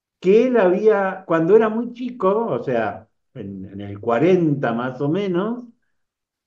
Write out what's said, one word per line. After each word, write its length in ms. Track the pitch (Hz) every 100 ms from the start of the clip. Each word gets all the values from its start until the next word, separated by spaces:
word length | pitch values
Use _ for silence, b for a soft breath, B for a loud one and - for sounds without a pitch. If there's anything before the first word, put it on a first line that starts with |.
| _ _
que 280 | 175 220 254
él 100 | 233
había, 640 | 180 196 214 202 190 190 -
cuando 300 | 165 165 226
era 120 | 220
muy 220 | 220 240
chico, 520 | - 254 - 185 214 226
o 140 | 123
sea, 440 | 143 117 104 - - _ _
en, 320 | 131 98 95 95
en 140 | 98
el 180 | 101 101
cuarenta 720 | 117 117 170 180 160 131 123
más 260 | 113 127 131
o 60 | 143
menos, 540 | 185 202 175 214 247 - _ _ _ _ _ _ _